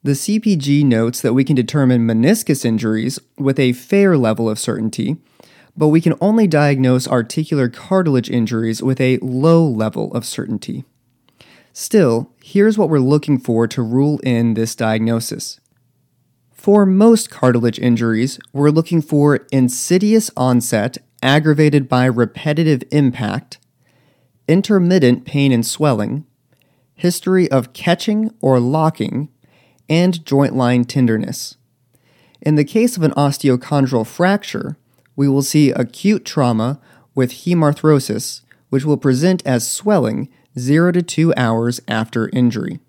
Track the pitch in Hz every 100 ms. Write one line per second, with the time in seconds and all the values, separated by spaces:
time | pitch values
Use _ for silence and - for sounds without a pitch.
0 | 143 139 - 220 220 175 139 143 143 113
1 | 113 123 120 123 135 135 110 151 131 123
2 | 117 113 131 220 - 139 123 110 113 110
3 | 120 - _ - 135 135 131 123 - 202
4 | 196 160 113 110 113 107 - 107 110 -
5 | - 156 _ _ - _ _ - 156 160
6 | 165 156 196 226 202 156 147 139 127 127
7 | 127 127 113 - 156 147 123 - - 190
8 | 170 131 110 123 110 113 113 113 135 131
9 | 127 127 135 127 160 165 160 110 110 113
10 | 107 117 110 - - 107 - 123 - _
11 | _ _ _ _ _ _ _ - - 214
12 | 143 117 - _ - 196 214 214 165 151
13 | 131 147 147 135 - 113 113 - 113 123
14 | 143 147 127 117 117 110 113 - 113 110
15 | 113 117 117 - - - _ _ _ _
16 | _ _ _ _ _ - 208 208 196 190
17 | 226 220 - - 127 120 120 110 123 117
18 | 117 110 131 - - 135 147 156 160 170
19 | 151 147 147 139 - 135 127 127 - 180
20 | 208 220 214 - 127 123 117 110 113 -
21 | _ _ 131 147 151 147 151 147 127 127
22 | 127 117 113 - 156 151 160 135 - 151
23 | 135 120 107 95 - - _ _ _ _
24 | _ _ _ _ - 170 196 202 175 185
25 | 127 120 - 143 139 120 110 - 151 110
26 | 104 139 - _ _ _ _ _ _ _
27 | 175 175 - 185 175 135 117 - - 165
28 | - 214 220 - 139 127 120 156 156 -
29 | 107 127 147 _ _ _ _ _ _ 160
30 | 180 170 156 139 139 131 123 123 120 139
31 | 123 110 - - - - _ _ _ _
32 | _ _ _ _ 151 151 147 220 240 185
33 | 156 - 143 139 139 127 - 147 131 117
34 | 110 - 180 202 - - - 151 _ _
35 | _ - 139 135 139 156 139 - 120 -
36 | 202 208 - - 123 110 117 147 _ _
37 | _ - 127 - 175 175 151 147 156 143
38 | - 110 - - _ _ _ 139 151 143
39 | 143 127 170 180 143 123 - - 202 196
40 | 117 110 - _ _ 131 123 151 180 180
41 | 170 - 165 156 120 113 117 123 - 110
42 | 113 117 113 127 120 110 - -